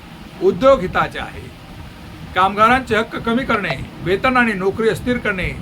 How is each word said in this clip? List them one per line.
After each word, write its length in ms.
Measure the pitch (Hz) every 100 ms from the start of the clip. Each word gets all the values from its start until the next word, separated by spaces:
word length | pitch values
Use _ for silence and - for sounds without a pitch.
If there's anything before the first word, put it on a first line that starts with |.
| - - - -
उद्योग 360 | 185 180 262 269
हिताचे 400 | 180 185 151 139
आहे. 300 | 117 - 78 - - - - - - - - 180
कामगारांचे 600 | 185 208 226 262 247 214
हक्क 200 | 226 -
कमी 300 | 233 233 269
करणे, 440 | 220 180 135 - -
वेतन 340 | 160 190 269 247
आणि 160 | 233
नोकरी 360 | 196 190 208 226
अस्थिर 280 | 175 247 247
करणे 320 | 226 190 160 131